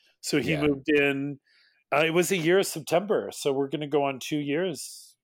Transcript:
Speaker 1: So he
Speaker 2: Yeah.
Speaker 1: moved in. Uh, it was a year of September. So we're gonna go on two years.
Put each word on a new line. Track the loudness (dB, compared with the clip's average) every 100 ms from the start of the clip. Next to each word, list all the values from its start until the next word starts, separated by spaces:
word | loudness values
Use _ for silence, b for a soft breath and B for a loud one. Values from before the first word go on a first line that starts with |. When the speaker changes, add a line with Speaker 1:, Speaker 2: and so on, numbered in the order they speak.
| _ _
Speaker 1:
So | -2 0
he | 0
Speaker 2:
Yeah. | 0
Speaker 1:
moved | 0 0 2
in. | 2 2 0 -4 -8 _ _ _ _ _
Uh, | 0 4
it |
was | 2 2
a | 2
year | 4 2
of | 2
September. | -4 0 0 2 -2 -2
So | -4 -2
we're | 0 -2
gonna | -4 -2
go | 0
on | 0 -2
two | -4 -4
years. | -2 -2 -2 -6 -12 -16 -20 _